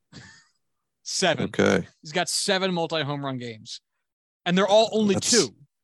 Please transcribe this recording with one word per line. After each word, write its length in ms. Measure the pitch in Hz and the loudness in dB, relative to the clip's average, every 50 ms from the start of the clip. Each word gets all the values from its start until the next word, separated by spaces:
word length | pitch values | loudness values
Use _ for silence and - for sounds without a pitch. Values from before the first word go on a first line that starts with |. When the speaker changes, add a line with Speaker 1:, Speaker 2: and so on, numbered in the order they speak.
| _ _ - | _ _ -20
Speaker 1:
<laughs> 100 | - - - - - _ _ _ _ _ _ _ _ _ _ _ _ - | -20 -20 -20 -20 -20 _ _ _ _ _ _ _ _ _ _ _ _ -14
Seven. 420 | - - - 190 175 147 123 110 | -8 -4 -2 0 0 0 0 -2
Speaker 2:
Okay. 400 | - - - - 101 98 95 - - _ _ | -6 0 0 2 2 2 0 -2 -6 _ _
Speaker 1:
He's 120 | - 156 147 | -16 -8 -4
got 160 | 180 170 - | -4 -4 -2
seven 440 | - - - 202 196 185 190 190 180 | -4 -4 -2 -2 -2 -2 -2 -2 -2
multi-home 520 | 170 165 156 160 160 143 139 147 143 139 | -2 -4 -4 -4 -4 -4 -4 -6 -6 -6
run 120 | 135 131 | -8 -8
games. 440 | 123 120 120 113 110 110 - - - _ _ _ _ _ _ _ _ _ _ _ _ - | -8 -10 -12 -14 -14 -16 -18 -18 -18 _ _ _ _ _ _ _ _ _ _ _ _ -2
And 100 | 180 175 | 0 2
they're 120 | 190 202 185 | 2 4 6
all 200 | 202 220 226 - - | 6 4 4 4 2
only 220 | 220 214 202 190 | 2 2 2 2
Speaker 2:
That's 160 | - - - 247 | 0 2 2 2
Speaker 1:
two. 160 | 220 156 117 - _ - _ _ _ | 2 2 0 -4 _ -20 _ _ _